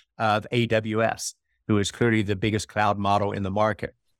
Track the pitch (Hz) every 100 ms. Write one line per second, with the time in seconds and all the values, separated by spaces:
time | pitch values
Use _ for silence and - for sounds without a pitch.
0 | - - 113 107 - 123 117 110 110 107
1 | 113 - - - _ _ - 107 95 -
2 | 120 110 98 98 107 104 - 104 104 101
3 | 98 101 101 101 98 101 107 101 - -
4 | _